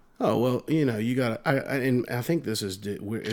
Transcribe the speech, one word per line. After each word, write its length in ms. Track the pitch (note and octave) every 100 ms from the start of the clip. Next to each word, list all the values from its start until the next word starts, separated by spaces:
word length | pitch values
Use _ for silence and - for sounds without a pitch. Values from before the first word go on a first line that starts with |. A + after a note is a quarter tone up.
| _ -
Oh, 160 | A3+ A2
well, 260 | B2 B2 -
you 160 | D#3+
know, 140 | C#3 A2
you 180 | A2+ B2+
gotta, 240 | B2 A2+ -
I, 140 | C3+
I, 160 | - C#3
and 280 | C3 B2 -
I 120 | B2
think 220 | A#2+ E3
this 180 | G#2+ A2
is, 140 | G#2 F#2
di-, 220 | G2+ G2+
we're, 240 | G#2 A2 -